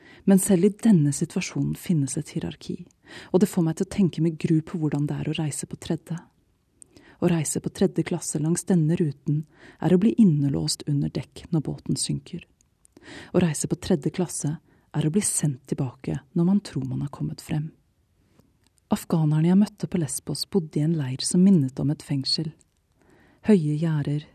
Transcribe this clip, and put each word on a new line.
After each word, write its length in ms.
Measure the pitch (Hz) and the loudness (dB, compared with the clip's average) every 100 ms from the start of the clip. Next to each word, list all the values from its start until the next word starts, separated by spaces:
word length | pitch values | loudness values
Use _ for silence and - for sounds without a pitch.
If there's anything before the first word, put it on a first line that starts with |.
| - - | -20 -2
men 160 | - 196 | 4 4
selv 300 | 190 185 202 | 4 4 2
i 60 | - | 2
denne 260 | 226 185 147 | 4 6 4
situasjonen 640 | 143 165 190 - 143 143 | 0 -4 -4 -6 -4 -4
finnes 400 | 156 - 160 135 | -4 -2 0 0
et 160 | 156 - 160 | -4 -8 -8
hierarki, 400 | 165 156 - 180 - _ - - - | -8 -10 -12 -12 -14 _ -20 -20 -2
og 80 | 180 | 2
det 60 | 208 | 4
får 140 | - 160 | 2 0
meg 120 | 160 | 0
til 100 | - | -2
å 60 | - | 2
tenke 260 | 180 - | 2 2
med 160 | 165 156 | -2 0
gru 220 | 156 156 | 0 0
på 160 | 156 175 | 0 -4
hvordan 300 | 151 147 147 | -2 0 -2
det 60 | 143 | -4
er 120 | 147 | -6
å 20 | 156 | -4
reise 260 | 151 - - | -4 -6 -10
på 120 | - | -10
tredje. 320 | - 165 - 165 - _ _ _ _ _ - - - - | -6 -6 -6 -12 -12 _ _ _ _ _ -20 -20 -20 -2
Å 80 | 175 | 0
reise 300 | 170 147 - | 0 -2 -4
på 120 | - | -6
tredje 300 | - 185 - 160 | 0 0 0 -4
klasse 320 | 175 - 151 | -4 -6 -4
langs 240 | 151 175 | -2 0
denne 300 | - 180 151 170 | 2 2 2 2
ruten 460 | 160 - - 147 156 _ - - | -2 -4 -4 -4 -4 _ -20 -4
er 100 | 156 | 2
å 60 | 180 | 4
bli 160 | 220 - | 4 6
innelåst 640 | 208 147 139 156 151 - - | 6 6 2 -2 -4 -4 -4
under 240 | 143 156 | -2 -2
dekk 380 | - - - - | -6 -10 -14 -4
når 140 | 160 143 | -2 -2
båten 320 | 143 - 147 | -6 -6 -4
synker. 480 | - 143 - 170 - _ _ _ _ _ - - - | -4 -6 -8 -16 -16 _ _ _ _ _ -20 -20 -4
Å 80 | - | 0
reise 240 | 180 143 - | 2 0 -4
på 140 | 160 | -4
tredje 320 | - 175 156 | 0 0 0
klasse 400 | - 175 - 147 165 _ _ _ | -4 -4 -4 -6 -6 _ _ _
er 120 | 151 151 | -2 0
å 40 | |
bli 140 | 185 202 | 0 -2
sendt 400 | - 151 127 - | -2 -2 -4 -6
tilbake 480 | - 131 - - 156 - 170 | -6 -6 -6 -8 -8 -4 0
når 80 | 170 | 2
man 160 | 202 | 2
tror 240 | - 139 131 | 0 -6 -6
man 160 | 131 | -6
har 80 | 143 | -6
kommet 320 | - 151 156 | -6 -8 -8
frem. 300 | - 156 156 - _ _ _ _ _ _ _ _ _ _ - | -6 -6 -6 -12 _ _ _ _ _ _ _ _ _ _ -4
Afghanerne 560 | 208 - 165 151 156 165 | -4 0 0 2 2 4
jeg 80 | 190 | 4
møtte 320 | 208 - 170 | 4 0 -6
på 80 | 180 | -4
Lesbos, 480 | 156 - - 147 - | -4 -6 -8 -8 -4
bodde 320 | 196 156 156 | -4 -2 -2
i 80 | 156 | 0
en 80 | |
leir 320 | 165 131 131 - | 0 -4 -6 0
som 160 | 180 | 4
minnet 400 | 185 185 131 139 | 6 6 4 -2
om 80 | 143 | -2
et 160 | 156 - | -4 -4
fengsel. 480 | 143 131 - 160 - _ _ _ _ _ _ _ _ - | -6 -4 -4 -6 -12 _ _ _ _ _ _ _ _ 2
Høye 260 | 202 151 | 4 4
gjerder, 500 | 151 165 151 143 147 - | -2 0 0 -2 -4 -6